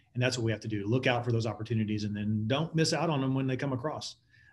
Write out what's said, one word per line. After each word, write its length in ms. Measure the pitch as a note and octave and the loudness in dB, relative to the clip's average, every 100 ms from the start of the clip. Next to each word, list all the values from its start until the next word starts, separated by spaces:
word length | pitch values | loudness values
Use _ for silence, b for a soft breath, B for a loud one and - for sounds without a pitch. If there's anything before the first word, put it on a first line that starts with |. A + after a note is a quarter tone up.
| b | b
and 100 | B2 | 0
that's 140 | B2+ B2+ | 2 2
what 80 | |
we 80 | A2+ | 0
have 80 | G#2+ | -2
to 80 | A2+ | -2
do. 180 | G#2+ G2+ | -4 0
Look 200 | B2+ C3+ | 2 2
out 180 | A#2+ | 2
for 80 | A#2+ | 2
those 140 | A#2 A2+ | 0 0
opportunities 580 | G#2 G#2+ A2+ G#2 G#2 | -4 -2 0 0 0
and 100 | G#2 | -2
then 300 | G#2 G#2 G#2+ A2 | -2 0 0 2
don't 280 | C#3 E3 | 0 2
miss 180 | D#3+ D#3+ | 2 2
out 160 | D#3 E3 | 2 0
on 140 | C#3+ | 0
them 120 | C3+ | 0
when 120 | C3+ C3 | 0 0
they 100 | C3 | 0
come 160 | C#3+ | -2
across. 440 | B2+ D3+ B2 - - b b b | -2 -4 -6 -10 -14 b b b